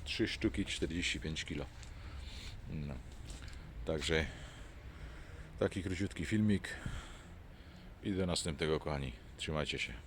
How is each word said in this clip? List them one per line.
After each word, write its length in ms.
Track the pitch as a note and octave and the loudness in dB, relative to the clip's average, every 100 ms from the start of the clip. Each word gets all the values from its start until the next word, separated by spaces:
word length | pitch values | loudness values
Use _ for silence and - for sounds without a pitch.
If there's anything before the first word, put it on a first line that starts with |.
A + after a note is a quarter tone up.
Trzy 240 | - - G#2+ | -2 2 2
sztuki, 380 | - A2 - F#2+ | 4 2 4 0
czterdzieści 540 | - E2+ E2 F2 D#2+ | 2 2 2 2 2
pięć 260 | D#2 D#2 - | 0 0 0
kilo. 200 | D2+ C2+ - - - - - - - - - - | -2 -2 -6 -10 -8 -8 -6 -6 -6 -6 -6 -4
No. 240 | D#2+ C#2+ C2+ - - - - - - - - - | -2 -2 -4 -6 -10 -8 -8 -8 -8 -8 -8 2
Także 400 | D#2 D2 D#2+ D2 - - - - - - - - - - - - - | 2 6 6 4 0 -8 -10 -10 -10 -10 -10 -8 -8 -10 -10 -10 0
taki 240 | G2 - | 2 2
króciutki 420 | F2+ F2+ G2 - D#2+ | 0 0 0 0 2
filmik. 440 | A2 G#2+ G2 - - - - - - - - - - - - - - | 6 8 6 4 -4 -4 -4 -6 -12 -12 -12 -12 -14 -14 -14 -14 -6
I 80 | - | 0
do 140 | F#2 F#2 | 2 4
następnego, 540 | E2+ F2 C#2+ D#2+ D#2 | 4 2 2 4 4
kochani. 340 | D2+ D2 C2+ B1 - - | 4 0 0 -4 -10 -6
Trzymajcie 420 | - D#2 D2 C2+ | 0 2 2 0
się. 140 | - A1+ | -2 -4